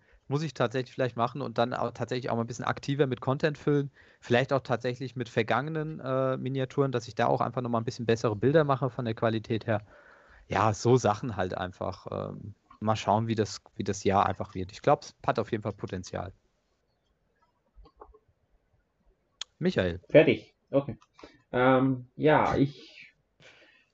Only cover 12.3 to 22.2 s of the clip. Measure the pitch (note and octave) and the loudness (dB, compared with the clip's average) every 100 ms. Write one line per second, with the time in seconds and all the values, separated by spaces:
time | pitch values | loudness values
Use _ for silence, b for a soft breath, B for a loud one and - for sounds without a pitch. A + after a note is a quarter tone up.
12.3 | G2 G2 - _ - G#2+ A2 - G2+ A2+ | -8 -14 -16 _ -6 -2 -2 2 0 2
13.3 | A2 G#2 - - - G2+ G2 - F#2+ G2 | 0 -2 -4 -16 -8 -6 -2 2 4 2
14.3 | G2 G#2 F#2+ F#2 - - D3 - - - | 0 -8 -8 -10 -4 2 2 0 -8 -4
15.3 | C3 G#2+ A2 G#2+ G2+ G2+ F#2+ F2+ G2 F#2 | -2 -2 -4 -6 -8 -8 -8 -8 -8 -10
16.3 | - _ _ _ _ _ _ _ _ _ | -12 _ _ _ _ _ _ _ _ _
17.3 | _ _ _ _ - - _ - A4+ _ | _ _ _ _ -20 -20 _ -20 -20 _
18.3 | _ _ _ _ _ _ _ _ _ _ | _ _ _ _ _ _ _ _ _ _
19.3 | _ - _ E3 F3+ F#2 E2+ - D3 D#3+ | _ -20 _ -2 0 0 -2 6 8 8
20.3 | A2+ - _ _ C#3 - G#2+ _ _ b | 4 -2 _ _ -2 -2 -10 _ _ b
21.3 | b _ - B2+ C3 C3+ B2+ - - | b _ 2 4 6 4 0 -6 0